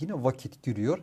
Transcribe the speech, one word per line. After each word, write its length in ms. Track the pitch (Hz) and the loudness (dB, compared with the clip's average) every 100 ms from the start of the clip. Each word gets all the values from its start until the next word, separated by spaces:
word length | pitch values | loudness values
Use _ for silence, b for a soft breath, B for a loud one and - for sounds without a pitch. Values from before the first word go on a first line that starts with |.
yine 220 | 165 175 | -4 2
vakit 400 | 127 127 - - | 0 0 -8 -8
giriyor. 360 | - 104 110 180 | -4 0 0 0